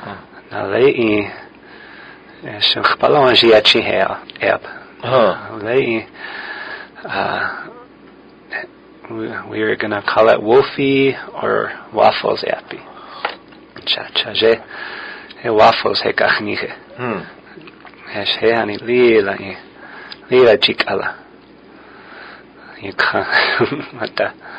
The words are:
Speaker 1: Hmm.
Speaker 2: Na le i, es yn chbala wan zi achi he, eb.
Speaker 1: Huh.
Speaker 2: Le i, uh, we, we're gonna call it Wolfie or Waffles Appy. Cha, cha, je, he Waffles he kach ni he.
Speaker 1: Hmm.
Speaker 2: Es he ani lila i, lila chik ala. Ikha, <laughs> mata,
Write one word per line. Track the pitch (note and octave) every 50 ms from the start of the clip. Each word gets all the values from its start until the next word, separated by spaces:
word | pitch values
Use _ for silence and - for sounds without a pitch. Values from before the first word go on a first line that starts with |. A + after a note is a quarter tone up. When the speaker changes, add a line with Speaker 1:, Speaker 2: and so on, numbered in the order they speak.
| -
Speaker 1:
Hmm. | G#2 G2 F#2+ - - - - - -
Speaker 2:
Na | - G#2 G#2
le | G2 G2+ A2 C3 C#3
i, | - B2+ A#2 G#2+ G#2 G#2 G2+ - - - - - - - - - - - - - - - - - - - - - - - -
es | C3 A2 G#2 - - -
yn | A2+ G#2+
chbala | B2 G2+ - - B2 C#3+ D3+ C3+
wan | B2+ A#2
zi | A#2 A#2 A#2 G#2+
achi | G#2+ G#2+ - - A#2
he, | F#2+ G#2 G2+ G2 F#2+ - - - - - - -
eb. | - G2+ G2+ - - - - - - - - -
Speaker 1:
Huh. | - B2 C3 C3 A2 F#2+ E2+ - - - A2+ A2 G2+
Speaker 2:
Le | A2 B2 C3+
i, | C3 A#2+ A2+ A2+ G#2+ - - - - - - - - - - - - - - - - - - - -
uh, | G3 - - - - - - - - - - - - - - - - - - - - - - - - - - - - - - - - - - - - - - - -
we, | A2+ A2 A2 A2+ A2 G#2+ A2 G#2
we're | G#2+ A2 A2 A2 G#2+
gonna | - A2+ G#2+ G#2 G2+ -
call | - - A2 A2+ A2+
it | A2+ -
Wolfie | G2+ G#2+ A#2+ C#3 C3+ - - - C#3 C3+ C#3 C3+ C3+ C3+ B2+ - - - - -
or | A#2 A2 G#2+ A2 G#2+ F#2+ - - - - G#2+
Waffles | G#2+ G#2+ G#2+ - - - G#2+ G#2+ - -
Appy. | - - - - - - - - - - - - - - - - - - - - - - - - - - - -
Cha, | - - - - - -
cha, | - - A#2 G#2+
je, | G#2 A2 A2+ A2+ - - - - - - - - - - - - - - - - -
he | - A#2+
Waffles | A2 G#2+ A2+ A2+ A2+ - - G#2 G2+ - -
he | G#2+ -
kach | - - - - -
ni | G#2+ G#2 G2+
he. | - G2+ F#2+ - - - - -
Speaker 1:
Hmm. | - B2+ B2 G#2+ F2+ - - - - - - - - - - - - - - - - - - -
Speaker 2:
Es | G#2 G2 - - -
he | A2 A2
ani | A#2 A2+ G#2+ G#2 G#2
lila | G2 A#2 A2+ B2 B2 B2 A#2+ A2+ A2 G2 F#2+ G2
i, | - G2 G2 F#2+ - - - - - - - - - - - - - - -
lila | B2 B2+ B2+ A#2 G#2+
chik | - - - A2+ - -
ala. | - - F#2+ - - - - - - - - - - - - - - - - - - - - - - - - - - - - - - - - - - - - -
Ikha, | G2 F#2+ - - - - G#2 F#2+ - - - - - - -
<laughs> | - - - - - - -
mata, | A#2 - - - - G2+ G2 - - - - -